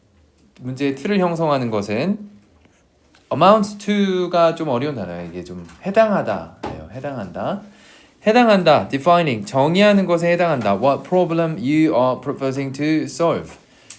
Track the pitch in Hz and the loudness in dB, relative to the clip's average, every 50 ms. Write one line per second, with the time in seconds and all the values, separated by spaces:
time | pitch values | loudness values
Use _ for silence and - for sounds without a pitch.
0 | _ _ _ _ _ _ _ _ _ _ _ - 127 127 131 127 143 139 139 - | _ _ _ _ _ _ _ _ _ _ _ -14 -12 -10 -6 -4 -2 -2 -2 -4
1 | - 202 208 190 180 175 170 156 165 151 143 135 123 117 107 104 101 104 104 117 | -4 -2 0 0 0 0 0 -2 0 0 0 0 -2 -2 -2 -4 -4 -4 -4 -2
2 | 151 190 208 - - - - - _ _ _ _ _ _ _ _ _ _ _ _ | -2 -2 -4 -6 -8 -16 -20 -20 _ _ _ _ _ _ _ _ _ _ _ _
3 | _ _ _ _ _ _ - 139 170 190 214 214 202 208 - - - 202 208 202 | _ _ _ _ _ _ 0 4 6 6 6 6 2 -2 -6 -8 -4 -2 0 0
4 | 202 190 185 180 180 170 175 170 170 165 165 165 160 151 123 120 139 151 143 113 | 0 0 0 -2 -2 0 2 2 4 2 2 0 -2 -2 -2 -2 -2 -4 -4 -6
5 | 92 87 87 87 87 85 82 90 87 - 90 90 85 80 - - - 196 196 220 | -8 -8 -8 -10 -10 -10 -10 -12 -12 -12 -14 -14 -14 -16 -20 -10 -10 0 2 2
6 | 226 214 196 160 - 110 101 82 82 82 - - - - 80 78 78 - 104 131 | 2 4 2 0 -2 -2 -4 -6 -8 -12 -14 -14 -12 -12 -12 -12 -14 -16 -14 -12
7 | 139 143 135 120 98 87 85 95 107 143 190 202 - - - - - - - - | -10 -10 -10 -10 -10 -10 -8 -8 -6 -6 -6 -8 -10 -16 -20 -20 -20 -20 -20 -20
8 | - _ _ _ - 214 220 247 240 226 208 190 170 160 143 113 98 - - 139 | -20 _ _ _ 0 2 4 4 6 6 4 4 6 4 4 4 2 0 -4 0
9 | - 175 175 175 170 147 117 107 101 - 131 135 139 156 175 196 208 208 202 196 | 2 4 4 4 4 0 -2 -4 -6 -2 0 0 2 2 4 4 4 6 6 4
10 | 190 165 175 165 170 170 175 170 175 170 151 123 107 101 98 98 120 139 135 - | 4 2 0 0 2 0 2 2 2 0 0 0 0 0 0 2 2 0 0 0
11 | - - 180 185 175 156 165 165 165 160 156 - 120 135 151 156 160 156 - 120 | -2 0 2 2 2 2 0 0 0 -2 -2 -4 -2 0 2 2 2 2 2 2
12 | 127 127 123 - - 143 127 - 135 135 131 139 139 135 135 - 147 156 156 151 | 2 0 0 -2 -6 -8 -6 -4 -4 -4 -4 -4 -6 -6 -6 -4 -2 0 0 -2
13 | 131 135 - - 170 165 127 90 80 - - - _ _ _ _ _ - - | -2 -4 -4 -2 0 0 0 -2 -6 -10 -16 -20 _ _ _ _ _ -20 -20